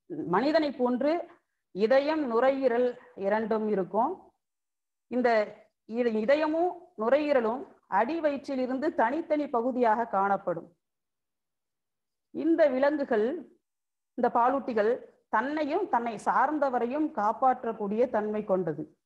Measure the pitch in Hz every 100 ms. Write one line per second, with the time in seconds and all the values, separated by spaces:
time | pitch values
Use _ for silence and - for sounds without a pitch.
0 | _ 147 165 185 269 311 302 - 247 247
1 | 277 339 330 - _ _ _ 180 214 262
2 | 285 320 277 226 262 269 262 233 247 240
3 | - - 196 214 220 220 214 202 175 190
4 | 254 381 - _ _ _ _ _ _ _
5 | _ 240 240 220 208 - - _ - 226
6 | 240 214 214 294 311 320 359 359 - -
7 | 220 269 294 269 220 247 381 - _ 190
8 | 233 330 311 277 277 269 254 262 294 -
9 | 226 294 320 302 285 247 240 254 240 214
10 | 233 196 196 196 185 170 - _ _ _
11 | _ _ _ _ _ _ _ _ _ _
12 | _ _ _ - 285 330 302 254 285 294
13 | 277 226 220 330 - _ _ _ _ _
14 | _ - 233 240 240 277 254 220 208 247
15 | - _ _ 220 254 302 294 330 392 247
16 | 240 226 - 190 262 302 277 247 233 277
17 | 302 262 208 220 262 254 233 220 202 214
18 | 240 226 214 214 208 185 175 151 156 _